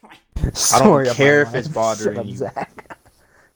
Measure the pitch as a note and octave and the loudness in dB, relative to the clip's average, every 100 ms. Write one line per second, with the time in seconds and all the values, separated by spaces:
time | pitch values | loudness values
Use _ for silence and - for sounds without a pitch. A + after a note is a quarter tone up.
0 | - - _ - C3+ - - - C3 D3 | -20 -20 _ -4 -4 -2 0 4 6 4
1 | B2+ A#2 C#3 D3 C#3+ A#2+ A2+ D3+ A2+ G#2+ | 2 2 4 4 0 -4 -6 -4 -2 -2
2 | G#2 G#2+ A2+ B2 C3 - - - - - | -6 -6 -10 -8 -10 -10 -12 -16 -20 -20
3 | _ _ _ _ _ | _ _ _ _ _